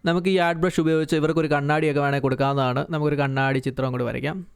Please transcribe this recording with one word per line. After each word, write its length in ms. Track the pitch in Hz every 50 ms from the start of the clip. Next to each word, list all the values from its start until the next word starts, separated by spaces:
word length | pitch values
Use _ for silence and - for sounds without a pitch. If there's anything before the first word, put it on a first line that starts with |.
| - 165
നമുക്ക് 200 | 170 180 175 190
ഈ 40 | 190 180 175
ആഡ് 160 | 170 170 165
ബ്രഷ് 180 | 170 180 - -
ഉപയോഗിച്ച് 340 | 165 160 160 160 156 151 170 156
ഇവർക്കൊരു 280 | 147 156 160 160 156 147 147
കണ്ണാടിയൊക്കെ 460 | 143 143 143 151 156 156 151 143 143
വേണമെങ്കിൽ 220 | 143 139 139 143 135
കൊടുക്കാവുന്നതാണ്. 560 | 135 131 123 139 139 139 139 135 127 123 135 151 -
നമുക്കൊരു 260 | 165 151 151 147 147 143
കണ്ണാടി 360 | 139 139 135 135 135 135 135 135 131
ചിത്രം 240 | 139 131 - 131 131 127
കൂടി 100 | 123 123 117
വരയ്ക്കാം. 280 | 117 127 131 147 175 190 175 - -